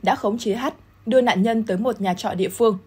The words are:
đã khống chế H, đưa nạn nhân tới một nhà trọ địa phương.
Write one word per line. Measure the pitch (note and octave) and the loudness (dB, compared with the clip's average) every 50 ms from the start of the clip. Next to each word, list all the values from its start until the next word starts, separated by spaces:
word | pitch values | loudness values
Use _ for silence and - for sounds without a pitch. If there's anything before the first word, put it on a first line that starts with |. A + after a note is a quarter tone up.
đã | - A3+ C4+ | 2 0 0
khống | C4+ - G#3 G#3+ A#3+ | 2 0 -2 -2 -2
chế | - A3 G3 | -2 -4 -4
H, | A#3+ C4 D4+ - - - _ _ _ - | -2 -4 -6 -6 -8 -20 _ _ _ -4
đưa | A3+ A#3+ C4 | 2 2 4
nạn | B3 A#3+ G#3 F#3 | 4 4 2 2
nhân | F#3+ A#3 A3+ A3+ | 2 2 2 0
tới | A3 - F#3+ | -2 -2 -2
một | F#3 A3+ C4 A3 - | -2 -2 -2 -2 -2
nhà | G3 F#3 F3+ | -2 -2 -2
trọ | F#3 - G3+ - | -2 -4 -6 -2
địa | F3+ F#3+ - | -2 -4 -4
phương. | - - A#3 A3+ G3+ F#3+ - | 0 2 2 2 2 0 -8